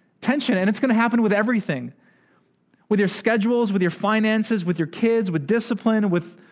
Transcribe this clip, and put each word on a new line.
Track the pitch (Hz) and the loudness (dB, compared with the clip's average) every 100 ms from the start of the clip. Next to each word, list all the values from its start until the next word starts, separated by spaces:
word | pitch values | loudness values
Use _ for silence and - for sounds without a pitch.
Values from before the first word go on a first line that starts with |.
| _ _ | _ _
tension, | - 285 - 185 | -2 0 0 0
and | 190 | 0
it's | 202 | 0
gonna | 262 | 2
happen | 220 233 233 | 2 2 2
with | 214 | 2
everything. | 202 214 226 180 135 123 - _ _ _ _ _ _ _ _ - | 2 0 0 -2 -6 -8 -14 _ _ _ _ _ _ _ _ -2
With | 208 | 0
your | 190 | 0
schedules, | - 226 226 220 240 220 | 0 0 2 2 0 0
with | 196 | 0
your | 175 | 0
finances, | - 202 214 220 220 220 220 | 0 0 0 2 0 0 -2
with | 175 165 | -2 -2
your | 160 | -4
kids, | - 226 226 190 | -2 0 0 0
with | 160 139 | -2 0
discipline, | 226 - 214 226 220 208 | -2 -2 -2 0 2 2
with, | 175 - - - | 0 -4 -14 -20